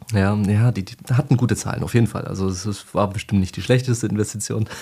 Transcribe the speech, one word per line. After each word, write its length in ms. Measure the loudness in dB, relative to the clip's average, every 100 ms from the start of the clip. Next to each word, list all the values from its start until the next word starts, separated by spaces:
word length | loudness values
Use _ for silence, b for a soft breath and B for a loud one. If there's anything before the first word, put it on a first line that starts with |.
| -2
Ja, 200 | 2 2 2
ja, 360 | 2 4 4
die, 140 | 2 -6
die 80 | -12 -2
hatten 240 | 0 2 2
gute 180 | 2
Zahlen, 280 | 0 -2 -4
auf 100 | 0
jeden 140 | 2 2
Fall. 180 | -2
Also 240 | -6 -4 -2
es, 160 | -4
es 300 | -6 -8 -6
war 160 | 0 0
bestimmt 320 | -2 0 0
nicht 120 | 0 -4
die 40 |
schlechteste 460 | 2 2 2 -2 0
Investition. 580 | 0 -2 -4 -6 -4 -4 -4